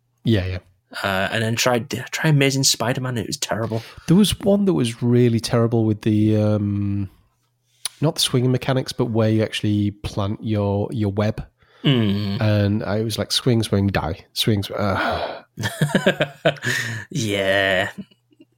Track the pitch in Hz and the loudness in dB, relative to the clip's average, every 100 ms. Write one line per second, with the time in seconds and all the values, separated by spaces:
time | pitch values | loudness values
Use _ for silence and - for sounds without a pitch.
0 | _ _ - 107 92 92 - _ _ - | _ _ 0 0 0 -6 -12 _ _ -6
1 | 101 95 95 110 113 117 127 123 - - | -2 0 0 -2 -2 0 0 0 -2 -8
2 | - - 160 147 139 135 135 - 113 127 | -8 -2 2 4 4 2 0 0 -2 -2
3 | 127 120 - - - 95 110 113 - - | -4 -4 -6 -6 -4 -4 -2 -4 -6 -6
4 | - 170 208 - 202 202 196 160 120 120 | 2 4 4 2 2 2 2 2 0 -2
5 | 120 123 123 113 - 120 117 117 110 107 | 2 4 4 2 0 2 2 2 2 0
6 | 113 104 107 107 104 107 101 101 101 101 | 2 2 4 4 2 2 0 -2 -2 -2
7 | 95 - _ _ _ _ _ _ - - | -6 -10 _ _ _ _ _ _ -14 -4
8 | 147 165 - 131 127 127 - 131 - - | -2 0 0 2 2 0 0 -2 -2 -4
9 | 123 110 110 110 107 - 107 101 104 101 | -2 2 2 2 0 -2 0 0 0 -2
10 | - - 101 113 117 104 101 101 104 131 | -8 -4 -4 -4 -4 -2 0 0 -2 -2
11 | 104 98 107 - - _ _ _ - 127 | -2 0 -2 -2 -10 _ _ _ 0 2
12 | 104 101 101 101 107 104 101 107 90 107 | 2 0 -2 -2 0 2 2 0 -2 -2
13 | 113 104 98 - 135 117 107 101 98 95 | -2 -4 -4 -2 2 2 2 0 2 0
14 | 73 82 - - - 104 101 - 104 98 | -2 -6 -8 -4 0 0 -2 -4 -2 -2
15 | - - - - - - - - 147 190 | -2 -4 -6 -10 -16 -8 -8 -2 0 0
16 | 190 - 147 - - 143 - - 117 113 | 0 -2 -4 -2 -2 -2 -4 -4 -4 -8
17 | - 160 110 101 95 98 98 92 101 - | -8 -6 -2 -2 0 2 2 2 -2 -6
18 | - _ _ _ _ | -18 _ _ _ _